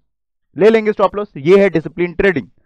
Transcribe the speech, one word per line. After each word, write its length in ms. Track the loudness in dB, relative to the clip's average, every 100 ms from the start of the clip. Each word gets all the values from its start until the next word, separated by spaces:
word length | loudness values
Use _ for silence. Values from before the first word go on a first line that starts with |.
| _ _ _ _ _ 0
ले 140 | 2
लेंगे 220 | 2 0
स्टॉप 240 | -2 -4 -4
लॉस। 160 | -12 -6
ये 240 | 2 2
है 80 | 2
डिसिप्लिन 420 | -2 -6 -6 -6
ट्रेडिंग, 360 | -2 -2 -2 -6 _